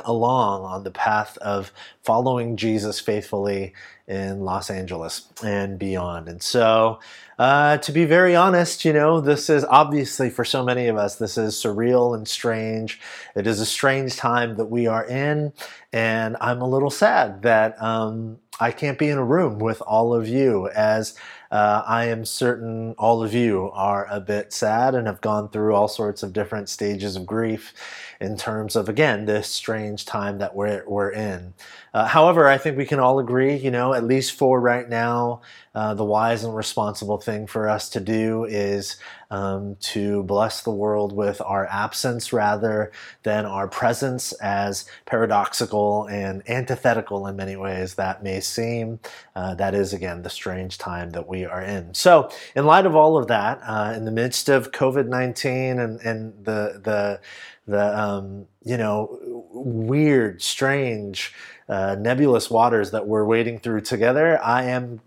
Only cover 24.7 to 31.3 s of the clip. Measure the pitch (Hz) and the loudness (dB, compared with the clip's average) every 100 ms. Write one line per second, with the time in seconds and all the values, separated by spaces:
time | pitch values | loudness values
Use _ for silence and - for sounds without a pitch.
24.7 | 110 131 131 113 101 110 107 107 107 107 | 2 2 2 -2 -4 -2 -2 -2 -2 2
25.7 | 101 104 - 104 101 101 98 101 104 101 | 4 2 0 -4 -4 -6 -4 -4 -6 -8
26.7 | - 104 101 101 190 - 110 113 110 - | -6 -4 -4 -4 -6 -4 -2 -2 -4 -8
27.7 | - - - - - 98 104 - 110 107 | -18 -18 -16 -18 -8 -8 -6 -6 -6 -2
28.7 | 113 101 107 151 104 107 107 104 - - | -2 0 2 2 2 0 -2 -2 -6 -6
29.7 | 110 107 104 - 110 101 101 98 98 104 | -6 -6 -8 -8 -6 -4 -4 -6 -2 -2
30.7 | 101 - 101 98 107 107 | -2 -4 -2 -2 -2 -6